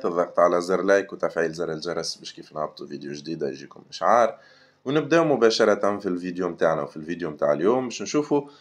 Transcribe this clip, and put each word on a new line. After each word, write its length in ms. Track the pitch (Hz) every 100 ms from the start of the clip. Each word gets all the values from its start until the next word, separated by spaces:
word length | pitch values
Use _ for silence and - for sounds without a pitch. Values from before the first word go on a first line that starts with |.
| 101
الضغط 340 | 87 85 -
على 220 | 87 87
زر 200 | 87 90
لايك 320 | 95 98 95
وتفعيل 380 | 92 82 82 82
زر 200 | 80 82
الجرس 440 | 78 85 82 80 -
باش 180 | 80
كيف 200 | - -
نهبطوا 340 | 76 76 - 71
فيديو 260 | 71 71
جديدة 360 | 73 73 82 71
يجيكم 340 | 69 71 - -
إشعار. 480 | - 90 113 113 - - _ _ _ 127
ونبداو 380 | 151 139 165
مباشرة 760 | 160 127 113 110 107 101 101 101
في 80 | 98
الفيديو 440 | 90 92 87 90
متاعنا. 320 | 85 85 78
وفي 160 | 71 80
الفيديو 320 | 78 85 85
متاع 240 | 73 73
اليوم 340 | 73 92 127 127
باش 140 | -
نشوفوا 400 | 101 147 147 147 143 -